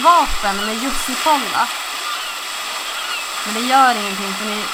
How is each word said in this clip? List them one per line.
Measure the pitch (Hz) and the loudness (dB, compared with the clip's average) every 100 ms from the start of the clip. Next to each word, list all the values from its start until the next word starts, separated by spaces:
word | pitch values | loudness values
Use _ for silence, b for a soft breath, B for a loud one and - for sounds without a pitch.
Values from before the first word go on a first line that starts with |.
vapen | 302 349 277 - 208 202 214 | 6 6 4 2 0 -2 -2
med | 226 | -2
Jussipolla. | 269 - - 254 320 285 208 - 240 - - - - - - - - - - - - - - - - - | -2 -2 -2 0 2 2 2 0 0 -4 -8 -6 -6 -6 -6 -8 -8 -8 -8 -8 -6 -6 -4 -4 -4 -6
Men | 208 | -4
det | 220 | -2
gör | 247 269 262 | 4 6 6
ingenting, | 214 202 190 196 | 4 -2 -4 -4
för | 190 208 | -4 -4
ni | 208 - | -4 -4